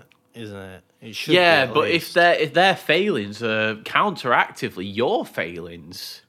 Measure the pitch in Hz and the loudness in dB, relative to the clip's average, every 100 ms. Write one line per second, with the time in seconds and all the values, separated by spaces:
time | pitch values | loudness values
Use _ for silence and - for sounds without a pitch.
0 | _ _ _ 117 107 98 95 92 _ _ | _ _ _ -16 -14 -14 -14 -18 _ _
1 | 113 104 - 175 175 156 127 127 151 170 | -16 -8 2 4 6 4 4 2 0 0
2 | - 175 175 165 151 143 190 175 - 156 | 0 4 4 4 2 2 2 2 2 2
3 | 208 147 101 104 117 110 110 107 - 139 | 2 -2 -4 -6 -2 0 -2 -4 -2 0
4 | 202 170 127 131 - - 117 92 95 101 | 0 0 0 2 0 -4 -8 -8 -8 -2
5 | 123 254 - - 85 87 85 87 82 92 | 0 -2 -4 -8 -8 -8 -12 -14 -16 -16
6 | - - | -16 -16